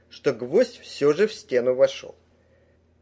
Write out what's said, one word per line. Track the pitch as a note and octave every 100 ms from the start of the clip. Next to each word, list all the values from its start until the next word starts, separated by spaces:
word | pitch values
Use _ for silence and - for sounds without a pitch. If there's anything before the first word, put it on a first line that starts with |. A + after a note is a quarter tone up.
| _
что | - -
гвоздь | A#2+ B2 E3+ B3 -
всё | - - C#3+
же | D3+ G#3
в |
стену | - - B2+ A#2+ B2+
вошёл. | C3+ - - - _ _ _ _ _ _ _ _